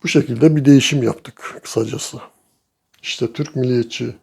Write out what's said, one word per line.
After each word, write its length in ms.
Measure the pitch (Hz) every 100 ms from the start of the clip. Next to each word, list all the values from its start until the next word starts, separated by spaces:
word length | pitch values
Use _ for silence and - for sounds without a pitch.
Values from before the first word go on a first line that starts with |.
Bu 40 | 170
şekilde 480 | 156 - 117 156 151
bir 100 | 139
değişim 380 | 139 - 147
yaptık 560 | 117 - - _ - -
kısacası. 540 | - - 113 123 - - - _ _ _ _ _ _ _
İşte 320 | - - 117
Türk 220 | - 147 131
Milliyetçi 600 | 127 123 117 - 120 107